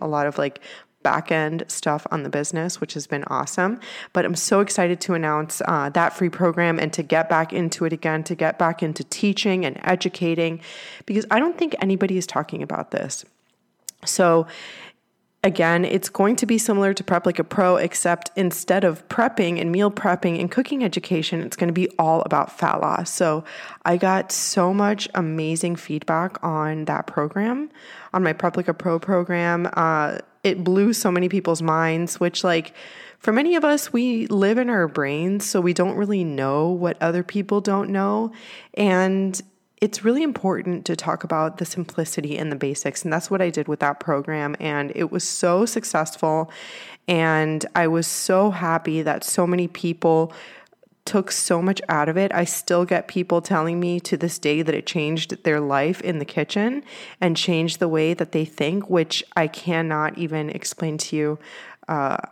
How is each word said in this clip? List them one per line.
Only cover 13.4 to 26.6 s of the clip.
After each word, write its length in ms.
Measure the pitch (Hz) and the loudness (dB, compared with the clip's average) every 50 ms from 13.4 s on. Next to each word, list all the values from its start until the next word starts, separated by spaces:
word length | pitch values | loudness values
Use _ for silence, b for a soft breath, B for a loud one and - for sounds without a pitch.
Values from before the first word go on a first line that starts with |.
| _ _ _ _ _ _ _ _ _ - - _ - | _ _ _ _ _ _ _ _ _ -20 -18 _ -6
So 400 | - - - 185 170 165 165 160 160 B B B B B B B B B B _ _ _ _ _ _ _ _ - | -2 2 4 6 6 6 4 4 0 B B B B B B B B B B _ _ _ _ _ _ _ _ 0
again, 420 | 190 - - 165 165 170 175 180 | 2 2 4 4 4 4 4 4
it's 220 | - - 190 - | 2 0 0 -2
going 280 | - - - 196 208 240 | -2 0 2 4 4 4
to 100 | - 240 | 2 2
be 140 | 208 226 220 | 2 2 2
similar 340 | - 233 208 196 196 196 196 | 2 2 2 4 4 2 2
to 100 | - 185 | 0 0
Prep 220 | - 180 175 - | 0 2 2 2
Like 140 | 180 175 - | 2 0 0
a 40 | 160 | -2
Pro, 340 | - - 202 185 180 180 | -2 2 2 4 6 4
except 520 | - - 185 - - - 175 170 170 - - - | 4 2 0 -2 0 0 2 0 0 -2 -6 -2
instead 480 | 196 190 175 - - - - 180 196 190 | 0 0 0 0 -2 0 2 2 4 4
of 240 | 175 160 160 - - | 2 2 0 -6 -6
prepping 500 | - - 233 247 - - 185 170 175 170 | 0 2 2 2 2 2 0 0 0 0
and 120 | 170 170 | 0 0
meal 180 | 170 196 208 208 | 2 2 2 2
prepping 500 | 202 - - 185 180 180 - 175 170 170 | 2 0 0 0 2 2 2 0 0 0
and 120 | 175 175 | -2 -2
cooking 320 | - 254 262 - 294 269 240 | 0 -2 -2 0 0 -2 -2
education, 580 | 180 - - - - 185 160 156 - 175 165 | -2 -2 -4 -4 -2 -2 -2 -2 -2 -4 -4
it's 140 | 117 117 - | -4 -4 -4
gonna 160 | - 175 175 | -2 0 0
be 180 | 160 180 180 - - | 2 2 0 0 2
all 240 | - 165 160 160 165 - | 2 2 4 4 2 2
about 240 | 165 151 143 - - | 2 2 0 0 0
fat 280 | - - 170 - - - | -2 -2 0 0 2 2
loss. 300 | - - - - 175 - | 0 0 0 -2 -4 -4
So 340 | - - 180 160 151 160 160 B B B B B B B B | -2 0 2 2 2 0 -4 B B B B B B B B
I 120 | 170 175 | 0 2
got 340 | 180 190 185 190 190 190 - | 4 4 4 2 2 0 -2
so 400 | - - - - - 202 175 180 | -4 -4 -4 -2 2 2 2 4
much 380 | 196 202 202 202 214 202 - - - | 4 2 2 2 0 -2 -4 -4 -2
amazing 600 | 185 170 156 160 160 156 160 165 165 180 170 170 | -2 -2 0 -2 -2 -2 -2 -2 -2 -2 -2 -2
feedback 600 | - - - 151 156 - - 160 160 180 190 - - - | -4 -6 -6 -6 -4 -2 0 0 0 0 -2 -4 -4 -4
on 420 | 170 156 156 | -2 0 0